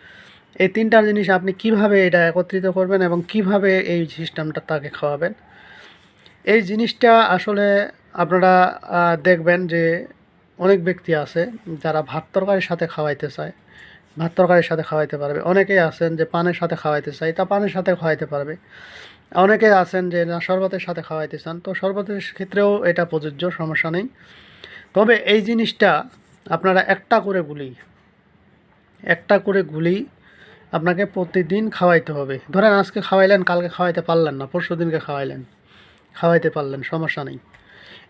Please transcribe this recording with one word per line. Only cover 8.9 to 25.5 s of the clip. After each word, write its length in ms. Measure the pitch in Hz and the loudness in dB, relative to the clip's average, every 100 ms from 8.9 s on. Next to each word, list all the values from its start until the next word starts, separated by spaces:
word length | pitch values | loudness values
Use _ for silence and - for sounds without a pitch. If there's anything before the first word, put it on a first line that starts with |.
| 175 175 165 | 0 0 2
দেখবেন 440 | 175 175 165 175 180 | 2 2 2 0 0
যে 400 | 170 165 170 - - _ _ _ - | 0 0 -2 -6 -18 _ _ _ -2
অনেক 260 | 180 196 | 2 2
ব্যক্তি 300 | 170 185 - | 2 -6 -2
আছে 320 | 156 139 170 180 226 - 160 | -2 -2 -4 -6 -8 -14 -8
যারা 200 | 165 156 | -4 -4
ভাত 220 | 143 156 156 | -4 -8 -4
তরকারির 280 | - 190 196 | -4 0 0
সাথে 260 | 180 170 165 | -2 -4 -4
খাওয়াইতে 420 | - 151 147 147 | -4 -6 -4 -8
চায়, 240 | - 156 - _ - - - _ - | -10 -12 -14 _ -20 -20 -20 _ -6
ভাত 140 | 165 170 | -4 2
তরকারির 260 | 180 175 | 4 4
সাথে 200 | 165 160 | 2 -2
খাওয়াইতে 360 | 156 156 147 147 | -4 -2 -2 -4
পারবে। 220 | 143 147 | -6 -4
অনেকেই 380 | - 185 190 196 | 0 2 4 2
আছেন 380 | 165 - 165 160 | 2 0 -4 -2
যে 80 | |
পানের 300 | 160 170 175 | -2 -2 -2
সাথে 220 | 170 170 165 | -2 -4 -4
খাওয়াইতে 360 | 156 147 147 | -2 -4 -4
চায়, 200 | 143 160 | -6 -6
তা 120 | 165 | -4
পানের 240 | 190 202 208 | -2 -2 -2
সাথে 260 | 170 190 | -2 -2
খাওয়াইতে 320 | 175 165 156 147 | -2 -2 -4 -4
পারবে। 300 | 143 143 165 _ - - - - - _ | -6 -8 -10 _ -20 -20 -20 -20 -20 _
অনেকে 380 | - 190 208 220 | 2 4 4 6
আছেন 380 | 196 175 190 180 | 4 2 -2 -2
যে 140 | 175 | -2
না, 160 | 170 170 | -2 -4
শরবতের 400 | 170 185 190 185 | -2 -2 -2 -4
সাথে 220 | 175 170 | -8 -10
খাওয়াইতে 360 | 156 156 156 156 | -8 -8 -8 -10
চান, 220 | - 170 | -12 -12
তো 140 | 175 | -10
শরবতের 460 | 185 190 196 202 202 - | -6 -4 -4 -6 -8 -10
ক্ষেত্রেও 520 | - 185 196 202 202 | -12 -6 0 2 2
এটা 200 | 175 170 | 0 0
প্রযোজ্য, 460 | 170 160 151 143 180 | -2 -4 -6 -6 -6
সমস্যা 400 | 180 160 156 165 | -4 -6 -4 -4
নেই। 180 | 170 240 - - - - - - - - | -4 -6 -10 -20 -20 -20 -20 -20 -20 -4
তবে 200 | - 220 220 - | 2 4 4 4
এই 80 | 208 | 2
জিনিসটা 420 | 202 | 2